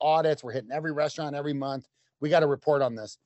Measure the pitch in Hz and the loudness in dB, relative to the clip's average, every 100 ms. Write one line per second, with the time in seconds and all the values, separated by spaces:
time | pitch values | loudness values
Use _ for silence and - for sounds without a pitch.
0 | 151 160 156 147 123 127 110 147 160 147 | 2 4 2 0 -4 -8 -6 -6 -4 -2
1 | 151 - 151 143 147 139 135 135 - _ | -2 -2 -6 -4 -4 -2 -4 -6 -10 _
2 | _ - 147 165 147 135 151 143 131 113 | _ -8 2 4 4 2 2 2 2 -2
3 | 107 - | -14 -18